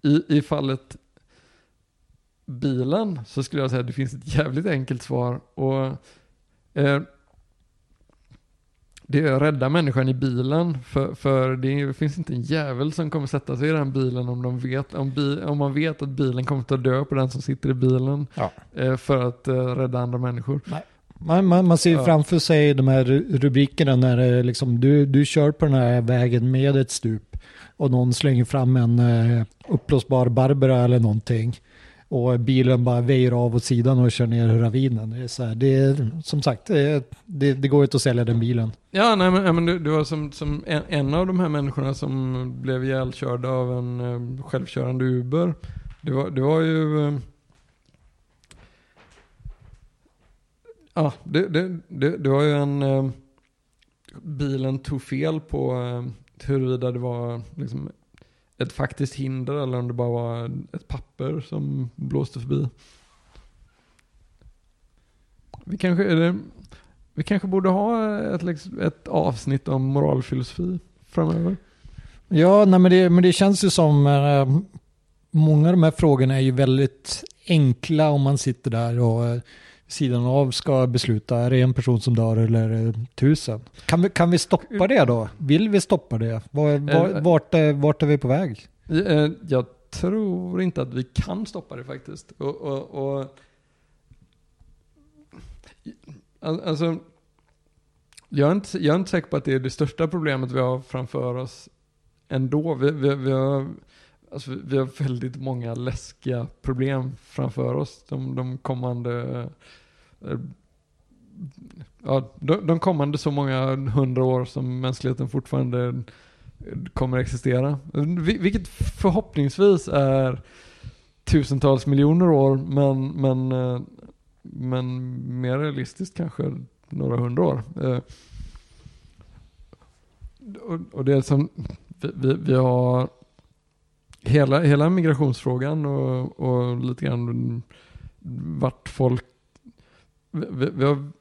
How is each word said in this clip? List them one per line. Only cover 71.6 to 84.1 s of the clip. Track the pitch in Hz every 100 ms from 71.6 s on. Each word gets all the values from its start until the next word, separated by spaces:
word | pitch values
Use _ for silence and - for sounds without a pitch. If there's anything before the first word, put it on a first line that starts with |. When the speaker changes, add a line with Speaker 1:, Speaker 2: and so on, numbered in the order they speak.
| _ _ - - - - _
Speaker 2:
Ja, | 151 170 202
nej, | 202 185
men | 180
det, | 185 180
men | 175
det | 180
känns | 170 196 196
ju | 196
som, | - 156 147 143
eh, | 143 143 143 135 147 196 - _ _ _ _ _
många | 156 156 151 160
av |
de | 180
här | 160
frågorna | - 165 135 131
är | 135
ju | 131
väldigt | 127 131 131 135 - - - - _ -
enkla | 170 135 120 - 156 156
om | 143
man | 139 139
sitter | - 123 131
där | 113 117 120
och, | 120 113 120
eh, | 120 - - - _ _
sidan | - 139 123 123
av | 135 135
ska | - - 135 127
besluta, | 120 - 110 - 120
är | 120
det | 131
en | 127
person | 127 123 120
som | 127 117
dör | 113 113
eller | 113 113 110
är | 113 113
det | 110 120
tusen? | - 135 156 - 110 - - -
Kan | 170
vi, | 190